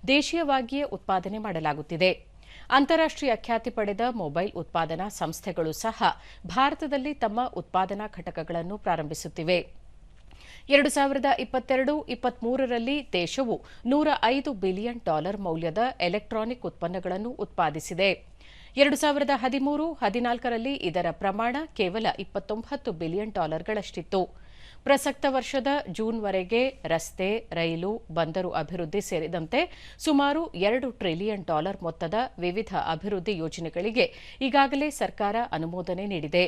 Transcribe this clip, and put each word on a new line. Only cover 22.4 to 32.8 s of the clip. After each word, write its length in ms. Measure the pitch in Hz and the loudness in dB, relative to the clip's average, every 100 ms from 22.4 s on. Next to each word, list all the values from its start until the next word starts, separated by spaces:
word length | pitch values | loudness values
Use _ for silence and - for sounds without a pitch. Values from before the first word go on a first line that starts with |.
| - 214 - 285 254 | -4 -6 -4 -6 -6
ಬಿಲಿಯನ್ 400 | 165 165 180 214 | -4 -2 -2 -2
ಡಾಲರ್ಗಳಷ್ಟಿತ್ತು. 1120 | 202 160 160 170 214 - - 160 190 180 - - - - - | -2 -2 -2 -2 -4 -4 -10 -2 0 0 -6 -20 -20 -20 -6
ಪ್ರಸಕ್ತ 420 | - 277 285 277 285 | 4 4 4 0 0
ವರ್ಷದ 380 | 262 - 277 262 285 190 | 0 0 -2 0 0 -2
ಜೂನ್ವರೆಗೆ 920 | 180 220 233 208 190 180 226 262 262 | -4 -2 -2 0 -2 2 2 2 -2
ರಸ್ತೆ, 640 | 156 165 - - 190 220 - | -2 0 -2 -2 -2 -2 -2
ರೈಲು, 500 | 165 165 165 185 226 - | -2 0 0 -2 -4 -4
ಬಂದರು 380 | 165 160 175 180 | -2 0 0 -2
ಅಭಿವೃದ್ಧಿ 500 | - 156 180 160 196 | -2 -4 -4 -2 -4
ಸೇರಿದಂತೆ 600 | - 170 160 170 160 254 359 - - - | -2 -4 -2 -4 0 0 0 -6 -18 -4
ಸುಮಾರು 540 | - 285 285 302 330 | 2 4 4 2 -2
ಎರಡು 380 | 175 196 254 262 | 0 2 2 -2
ಟ್ರಿಲಿಯನ್ 540 | - 190 165 208 202 | -2 -2 0 -2 -4
ಡಾಲರ್ 380 | 175 156 175 190 | 0 0 0 -4
ಮೊತ್ತದ 320 | 170 160 165 208 254 - | -6 -4 -2 -2 -2 -2
ವಿವಿಧ 360 | 175 185 220 180 | -2 -2 -2 -2